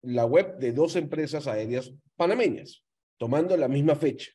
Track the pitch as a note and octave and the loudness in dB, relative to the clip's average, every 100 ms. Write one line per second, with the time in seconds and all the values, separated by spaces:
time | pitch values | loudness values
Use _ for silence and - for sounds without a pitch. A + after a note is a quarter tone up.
0 | B2+ A#2+ A#2 D#3 F#3+ - B2+ A#2+ E3 F3+ | -2 0 4 4 4 -4 -4 0 0 0
1 | D3 D3+ D3 D3+ C#3 G#2+ A2 B2 C3 - | -4 -4 -4 -4 -4 -4 -4 -6 -8 -20
2 | _ _ E3+ A#3+ G#3 G#2 - - _ _ | _ _ 0 2 0 -2 -10 -20 _ _
3 | _ _ A#2 C#3+ F3 F3+ C3 C#3 D3+ D3 | _ _ -2 0 2 0 0 2 2 2
4 | D#3 A#2 - | 0 -2 -14